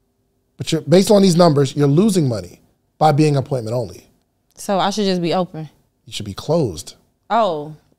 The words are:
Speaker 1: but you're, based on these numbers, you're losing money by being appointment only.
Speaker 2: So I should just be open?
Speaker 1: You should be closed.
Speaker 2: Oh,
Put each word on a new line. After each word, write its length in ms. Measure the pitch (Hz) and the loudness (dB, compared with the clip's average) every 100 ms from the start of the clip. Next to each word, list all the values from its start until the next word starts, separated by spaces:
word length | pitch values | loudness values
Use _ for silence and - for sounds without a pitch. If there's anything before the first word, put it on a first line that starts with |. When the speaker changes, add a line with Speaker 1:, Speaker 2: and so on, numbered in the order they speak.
| _ _ _ _ _ - | _ _ _ _ _ -14
Speaker 1:
but 140 | 135 | -6
you're, 100 | 160 | -4
based 300 | 143 180 196 | 2 2 4
on 100 | 202 | 4
these 160 | 196 165 | 4 4
numbers, 380 | 175 143 135 143 | 4 2 0 0
you're 120 | 143 | 2
losing 400 | 147 220 185 135 | 4 2 2 -2
money 320 | 107 87 - _ _ _ - | -4 -10 -18 _ _ _ 0
by 140 | 156 | 2
being 240 | 147 156 143 | 4 2 0
appointment 380 | 131 131 107 123 | -2 -6 -4 -6
only. 320 | 104 87 - _ _ _ _ - | -8 -12 -20 _ _ _ _ -14
Speaker 2:
So 240 | - 190 | -4 -2
I 100 | 175 | -2
should 160 | 208 196 | 0 -2
just 160 | 180 | 0
be 120 | 170 | -2
open? 360 | 180 175 156 156 _ _ _ - | -2 -4 -8 -14 _ _ _ -16
Speaker 1:
You 60 | |
should 140 | - 101 | -12 -10
be 80 | |
closed. 600 | 92 - 170 123 78 - - _ _ - | -10 -2 -2 -2 -6 -14 -20 _ _ -4
Speaker 2:
Oh, 460 | 220 208 151 151 156 _ | -2 0 -2 -8 -16 _